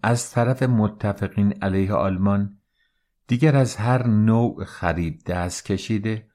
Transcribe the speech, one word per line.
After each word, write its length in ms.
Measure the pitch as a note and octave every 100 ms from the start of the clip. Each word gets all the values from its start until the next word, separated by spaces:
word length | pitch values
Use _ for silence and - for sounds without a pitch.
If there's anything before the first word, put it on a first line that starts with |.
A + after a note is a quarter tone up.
از 280 | A2 A#2+ -
طرف 320 | A#2+ A#2 A2+
متفقین 920 | B2+ A2+ G#2+ - G#2 G2+ G2 - G2+ -
علیه 300 | G2 F#2+ F#2+
آلمان 640 | G#2 G2 F#2 G2+ G2+ G2+ - _ _ _ _ _ _ -
دیگر 300 | B2 D#3 C#3
از 200 | B2 -
هر 300 | A2+ B2+ A#2+
نوع 580 | G#2+ A2 A2+ A#2+ -
خرید 600 | F#2+ - E2+ E2+ E2 - -
دست 380 | F2+ F2+ -
کشیده 600 | - F#2+ - A2 A2 A2 -